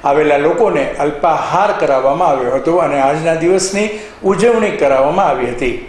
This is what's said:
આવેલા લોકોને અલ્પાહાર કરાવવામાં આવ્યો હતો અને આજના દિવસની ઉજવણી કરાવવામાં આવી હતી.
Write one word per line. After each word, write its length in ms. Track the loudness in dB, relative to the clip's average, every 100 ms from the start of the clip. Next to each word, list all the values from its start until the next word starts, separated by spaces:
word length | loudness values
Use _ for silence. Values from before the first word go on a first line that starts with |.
આવેલા 340 | 2 2 2 2
લોકોને 460 | 2 2 0 0 -4 -2
અલ્પાહાર 720 | -4 0 0 0 0 0 0 0
કરાવવામાં 500 | 0 2 0 0 0
આવ્યો 220 | 0 0 -2
હતો 220 | 0 0
અને 220 | 0 0
આજના 340 | 0 0 -2 0
દિવસની 540 | 2 0 0 -2 -4 -6 -14 -4
ઉજવણી 480 | -2 2 2 2 0
કરાવવામાં 580 | 0 2 2 2 2 0
આવી 160 | 0 -2
હતી. 300 | -2 -4 -4